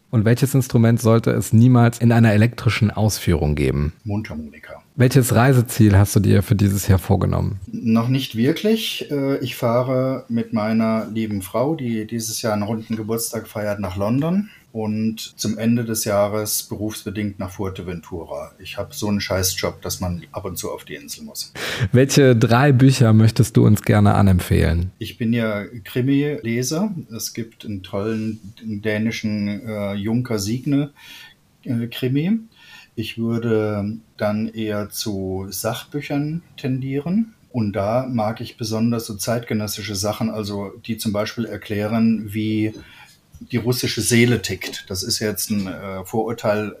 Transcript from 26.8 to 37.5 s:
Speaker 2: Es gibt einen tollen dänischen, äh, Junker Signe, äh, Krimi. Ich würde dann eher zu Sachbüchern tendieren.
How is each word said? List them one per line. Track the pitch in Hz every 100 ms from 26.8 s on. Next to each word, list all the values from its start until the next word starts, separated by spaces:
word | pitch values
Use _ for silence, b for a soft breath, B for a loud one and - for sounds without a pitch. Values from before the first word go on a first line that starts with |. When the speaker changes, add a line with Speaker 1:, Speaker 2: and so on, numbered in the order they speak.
| 214 175 - 110
Speaker 2:
Es | - -
gibt | 113 - -
einen | 98
tollen | 92 101 107 110 110 107 95 -
dänischen, | 113 101 107 107 110 107 107 104 104
äh, | 101 113 107 101
Junker | 101 101 117 123 110
Signe, | 98 127 147 139 147 _ B B B B _ _ -
äh, | 117 120
Krimi. | - 127 139 170 226 - B B B B -
Ich | 107 -
würde | 113 117 117 110 107 104 101 113 - -
dann | 104 107 110
eher | 113 107 104 104
zu | - 113 98 95 95 98
Sachbüchern | 95 110 117 - 147 - 143 151 165 - -
tendieren. | 135 131 131 139 160 202 220 - _